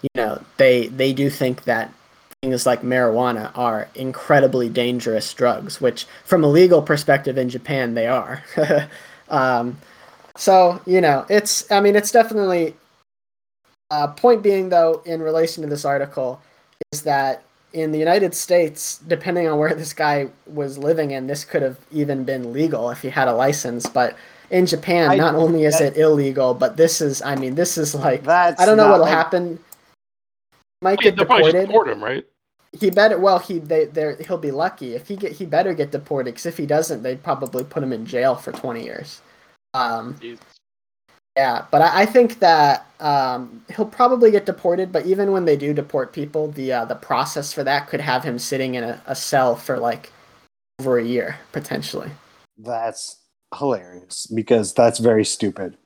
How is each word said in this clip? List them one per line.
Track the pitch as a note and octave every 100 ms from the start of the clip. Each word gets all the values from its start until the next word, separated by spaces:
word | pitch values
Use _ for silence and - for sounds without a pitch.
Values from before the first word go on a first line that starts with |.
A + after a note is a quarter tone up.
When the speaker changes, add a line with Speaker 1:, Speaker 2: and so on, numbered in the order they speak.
Speaker 1:
you | C#3 -
know, | G#2+ - - -
they, | C3+ B2 A2+
they | C3 C3+
do | C3+ C#3
think | C3+ C3 B2 -
that | A2+ - - _ _ _ -
things | C3 B2 B2+
like | A#2+
marijuana | B2 B2+ B2 A2+ B2 A2+ G#2 -
are | A#2+ G#2+ -
incredibly | - C3 B2+ - D3 C3+ C3 A#2+
dangerous | A#2 A#2+ B2 A#2 A2 - -
drugs, | B2 A2 G2+ -
which | B2+ A#2+ - -
from | - F#3
a | D3
legal | D3+ F#3 E3+
perspective | D3 D3 D3+ C#3+ C#3+ C3
in | B2+
Japan, | B2 - C#3 A#2+
they | A#2 A2+
are. | B2+ F#2 C3 - -
<laughs> | D#3 D3 D3 - - - _
Um, | D3+ C3 A#2+ A#2+ C#3+ - _ - _ - -
so, | - F#3+ F3+ F3+ -
you | F#3
know, | E3 C#3 -
it's, | G#3 G#3 - -
I | G3+
mean, | G3+ G#3
it's | G#3
definitely, | A#3 A3+ A3 G3 F3 D#3+ - _ _ _ _ _ _ _ _ _ _ _
uh, | D3+ D3
point | - B3 A3+
being, | G3+ G3 F#3
though, | F3 E3 D#3+ F3
in | E3
relation | D#3 D#3+ E3 E3
to | D3+
this | D3 D3
article, | C#3 C#3 D3 B2+ C3+ _ _ _ _ -
is | D3
that | D#3 C#3 C3+ B2+ _ _ _
in | E3 D#3+
the | D#3
United | D#3+ F#3+ F#3 -
States, | - F3 D#3 D3+ - - D#3
depending | E3 F#3 F3 E3
on | D3
where | D3+
this | D#3 D3+
guy | - D3+ C#3+ C3+ _ -
was | D3+ C#3+ C#3
living, | C#3+ D#3+ D3
and | C3+ C3
this | C#3+
could | - -
have | C3+ C3+ _
even | D3+ C#3+ C3+
been | B2+ C3 A#2+
legal | B2 D#3+ B2+ A#2+
if | A#2+
he | C3+
had | C#3 C3
a |
license, | A#2 C3+ C#3+ C3 A#2+ -
but | B2+ B2 - - - _
in | F#3 F3+
Japan, | D#3 F#3+ F3 D#3
Speaker 2:
I, | -
Speaker 1:
not | D#3+
only | D#3 E3 E3 D3+
is | C3
Speaker 2:
that | C#3+ D3
Speaker 1:
it |
illegal, | D#3 D3+ C#3 C3+ B2+
but | B2 B2+ C#3+
this | E3 -
is, | D3+ C3+
I | C#3 C3+
mean, | C3 C#3
this | E3+ E3
is | D3 D3
like, | D3 B2+
Speaker 2:
That's | D3 F3 A3+ -
Speaker 1:
I | G#3+
don't | G#3+
know |
Speaker 2:
not | G#3
Speaker 1:
what'll | F#3 D#3+
Speaker 2:
like | D#3+
Speaker 1:
happen. | E3 F3+ F3 E3 _ - _ _ _ _ _ _ _ _ _ _
Might | F#3 G3+
Speaker 3:
Yeah, | G#3+
Speaker 1:
get | F#3
Speaker 3:
they'll | F3
probably | A3+ D#3+
just | F3+
Speaker 1:
deported. | G3
Speaker 3:
deport | A3 E3
him, | G#2
right? | G#2+ C3+ - _ _ _ _ -
Speaker 1:
He | G3
better, | F#3+ G#3+ F#3
well, | G3 F3+
he, | - E3+
they, | D3+ D#3+ D3
they're, | D#3 D3+ C#3+
he'll | D#3+ F3
be | D3+
lucky | C3+ F3+ - C3 A#2+
if | -
he | G3
get, | G3+
he | D3 F3+
better | D3+ F#3+
get | D#3 D3
deported, | C#3 - C#3+ B2+ A#2
'cause | E3+
if | E3
he | C#3+
doesn't, | D3 D#3+ C3
they'd | B2+ C3
probably | E3+ C3 C3+ B2+
put | C3+ -
him | C3
in | A2+ A2
jail | B2 C3 A#2+
for | -
twenty | - C3 A#2
years. | A#1+ - D3 - _ _ _ _ _
Um, | - A#2+ A2+ A#2 D3
Speaker 3:
Jeez. | A#2 A#2 _ _ _ _ _ _ _ _ _ -
Speaker 1:
yeah, | C3 A#2+ -
but | C#3+
I, | E3 E3+
I | G#3+
think | B3 A#3 -
that, | F3+ D#3+ D3 C3 - _
um, | D3+ C#3+ C3 B2+ B2 A#2 -
he'll | - G#3+
probably | - B3 B3+ A3+
get | G3+ -
deported, | - F3+ F3 F3+
but | E3 D#3
even | F#3+ G3
when | F#3+ E3+
they | C#3+
do | C#3+
deport | D3 D3 C#3+ B2
people, | - D3 D#3 D3+
the, | C#3+ C3
uh, | B2 A2
the | A2
process | - B2+ C3+ D3 C#3+
for | -
that | C3 C#3+ C#3+
could | C3+
have | C#3+ B2+ D3+
him | A#2+
sitting | - C3 C3 B2
in |
a, | A#2 A#2 -
a | C3+
cell | - C#3 B2+ A#2
for, | - B2
like, | A#2 A2+ - _ _ _ _ _ _ -
over | C3 B2
a |
year, | A#2 B2 F#2 - _
potentially. | - - C#3+ D3 - - - _ _ _ _
Speaker 2:
That's | A2 A#2 A#2 - - - _ _ _ -
hilarious, | C#3+ G#2+ F2 F2+ F2+ - -
because | A2+ G#2+ A#2 G2
that's | - A#2 A#2
very | A#2 A2 G2+
stupid. | - G#2 - F#2 -